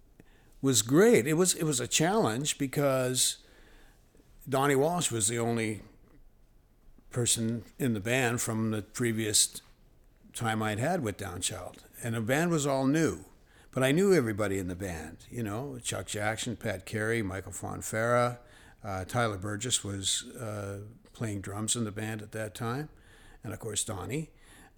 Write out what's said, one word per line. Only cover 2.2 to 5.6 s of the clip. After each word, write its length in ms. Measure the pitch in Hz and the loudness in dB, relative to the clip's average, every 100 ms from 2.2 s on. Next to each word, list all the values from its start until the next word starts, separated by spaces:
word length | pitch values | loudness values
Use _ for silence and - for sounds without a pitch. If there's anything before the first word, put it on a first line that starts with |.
| 139 113 151 - | 2 0 -2 -2
because 800 | 139 147 143 131 127 127 - - - - - - - - _ - - - - | -2 0 2 2 2 2 0 -2 -12 -20 -20 -20 -20 -20 _ -20 -20 -20 -4
Donnie 280 | 131 139 135 | 0 4 4
Walsh 340 | 151 175 - | 4 2 0
was 180 | 117 107 | 0 0
the 100 | 117 | 2
only 440 | 117 117 | 0 0